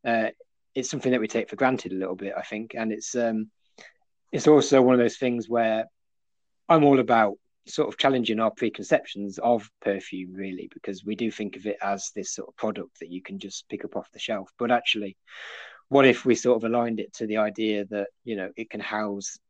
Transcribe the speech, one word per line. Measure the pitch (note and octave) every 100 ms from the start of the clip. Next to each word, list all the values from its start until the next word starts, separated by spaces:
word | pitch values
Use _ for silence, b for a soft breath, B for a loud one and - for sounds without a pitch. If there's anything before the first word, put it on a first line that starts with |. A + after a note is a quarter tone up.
| A#2+
Uh, | A2+ A2 - - _ _ C3+
it's | B2
something | C#3 C3
that | B2+
we | A2
take | A#2 -
for | -
granted | C3 B2+ -
a | F#2+
little | F#2 F#2+
bit, | G2 -
I |
think. | - G#2+ A2+ A#2
And | A2
it's, | A2 - B2
um, | A#2 A2 A2 _ _ b b b _ _ _
it's | - D3+
also | D3+ C3 C3+
one | B2+
of | B2
those | A#2+ -
things | B2+ A#2+ A2
where | A#2 A2+ A2 A2+ _ _ _ _ _ _ _ -
I'm | E3
all | C#3+ C3+
about | A#2 A#2 G#2+ - _ _ -
sort | - B2
of | -
challenging | C#3 C3 A2+ A2
our | A2
preconceptions | - A2+ - G2 D#3 - G2+ G2+ F#2+
of | A#2 A#2 G2+ _
perfume, | - G2 - F#2 F2+
really, | F#2 G2 F#2 -
because | - - F#2+
we | G#2 G#2
do | A#2
think | - G#2 F#2+
of | G2+
it | G2
as | G2 G2 - -
this | F#2
sort | - -
of | -
product | G#2+ F#2 F2 _
that | E2
you | F2+
can | - G2
just | G2 - _
pick | G#2
up | - -
off | -
the | -
shelf. | - G#2 F#2+ _
But | A#2+
actually, | A#2+ - G#2+ G2+ - _ B B B B B _
what | C#3 C3+
if | A#2 C3
we | A2
sort | B2+ A2+
of | A2+
aligned | A#2+ A#2 A2
it | G#2+
to | - A2
the | A2
idea | G#2 G2+ G#2+ G#2 G2+
that, | G#2 G2+ _
you | A#2+ G#2
know, | F#2+ -
it | A2+
can | G#2
house | - G#2+ G#2+ G2+ - -